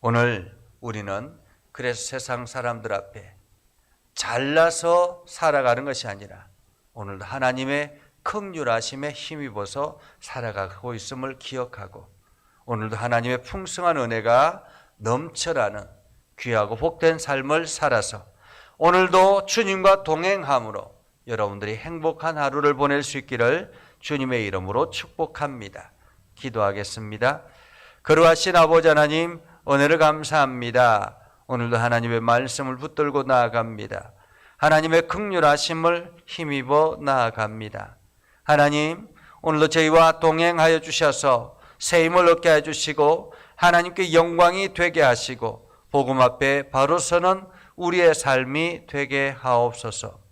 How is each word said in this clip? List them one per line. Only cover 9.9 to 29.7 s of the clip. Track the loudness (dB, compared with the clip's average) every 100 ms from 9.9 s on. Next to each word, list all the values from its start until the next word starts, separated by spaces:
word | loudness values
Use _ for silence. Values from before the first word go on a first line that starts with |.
| -10 -20 _
살아가고 | -16 -10 -10 -8 -10 -10 -12
있음을 | -12 -12 -10 -12 -12
기억하고 | -12 -8 -8 -10 -18 -20 -20 _ _ _ _ _
오늘도 | -8 -6 -6 -6
하나님의 | -2 -2 -2 -6
풍성한 | -6 -12 -12 -4 -2 0
은혜가 | -2 -2 2 4 2 0 -16 -20 _ _
넘쳐나는 | -4 -2 -4 -10 -6 -2 -2 -4 -16 -20 _ _ _ _
귀하고 | -4 -2 -2
복된 | -2 -4 0 0 0
삶을 | -4 -6 -2 -2 -2
살아서 | -4 0 0 -2 -10 -18 _ _ -20 -20 _
오늘도 | 2 4 4 6 6 4 0
주님과 | -2 -2 2 4 4
동행함으로 | 2 -2 0 -2 0 -2 -2 -12 -14 _ _ _ -10
여러분들이 | -4 -4 -4 -8 -8
행복한 | -10 -6 -4 -4 -6 -2
하루를 | -2 0 0
보낼 | 0 0 0
수 | -4 -10
있기를 | -8 0 2 0 -4 -18 -20 _
주님의 | -8 -6 -4 -4 -4
이름으로 | -6 -4 -2 -2
축복합니다. | -6 -14 _ -8 -6 -8 -8 -16 -18 -20 _ _ _ _
기도하겠습니다. | _ -10 -2 -2 -2 -8 -12 -12 -2 -2 -2 -10 _ _ _ -20 _
거룩하신 | 2 6 6 6 4 4
아버지 | 6 6 6
하나님, | 4 4 2 -4 -6 -20 _
은혜를 | -2